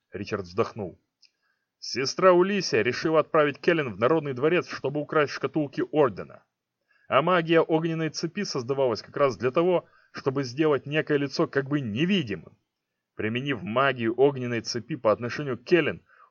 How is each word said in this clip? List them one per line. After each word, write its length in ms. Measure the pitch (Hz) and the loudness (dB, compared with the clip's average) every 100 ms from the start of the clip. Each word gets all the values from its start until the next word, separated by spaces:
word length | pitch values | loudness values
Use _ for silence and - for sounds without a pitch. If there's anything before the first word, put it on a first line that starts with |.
| _ | _
Ричард 340 | 95 98 104 | -12 -6 -8
вздохнул. 540 | 87 95 113 113 90 - _ _ _ _ _ _ _ _ | -4 -4 -4 -6 -12 -12 _ _ _ _ _ _ _ _
«Сестра 520 | - 113 131 - 185 | -10 -6 -6 2 4
Улисия 480 | 175 185 202 - 120 | 6 4 0 0 0
решила 380 | 113 123 165 160 | 0 0 0 2
отправить 400 | - 156 147 139 | 2 2 2 2
Келлен 340 | - 165 131 | 0 2 0
в 40 | 92 | 0
Народный 340 | 120 165 147 | 2 2 0
дворец, 340 | 123 151 175 - | -2 0 0 -2
чтобы 320 | - 135 147 | -6 -6 -4
украсть 320 | 139 160 139 | -2 0 0
шкатулки 500 | - 139 156 143 - 123 | -2 -4 -2 -4 -4 -2
Ордена. 500 | 151 131 92 73 - _ _ _ _ _ _ - | 2 2 0 -12 -18 _ _ _ _ _ _ 0
А 120 | 127 | 2
магия 400 | 165 180 165 165 | 4 2 4 4
огненной 480 | - 160 165 160 160 | 4 2 0 -2 -4
цепи 360 | - 165 208 | -4 -6 -6
создавалась 580 | 190 143 117 139 131 107 | -6 -4 -4 0 0 0
как 140 | - - | -6 0
раз 180 | 139 98 | 0 2
для 140 | 123 | -2
того, 360 | 160 180 170 - _ _ | 2 2 0 -2 _ _
чтобы 320 | - 139 139 | -8 -4 -2
сделать 420 | 127 131 156 135 139 | -4 0 2 2 0
некое 320 | 151 143 143 | -2 0 0
лицо 280 | 139 - 160 | 0 -2 -2
как 220 | 139 135 | -2 -2
бы 120 | 147 | -2
невидимым. 760 | 120 107 180 202 117 85 73 - _ _ _ _ _ - | -2 -2 0 0 -2 -8 -12 -20 _ _ _ _ _ -6
Применив 460 | 107 120 143 113 | -4 -4 -4 -6
магию 520 | 92 123 139 127 113 120 | -2 0 2 2 0 4
огненной 440 | 143 135 123 117 | 2 2 -4 -4
цепи 360 | - 123 - 160 | -4 -8 -8 -2
по 160 | 110 | 2
отношению 460 | 101 120 - 147 120 | 2 0 -6 -6 -8
к 60 | |
Келлен, 380 | - 175 135 82 - _ _ | 2 2 2 -4 -12 _ _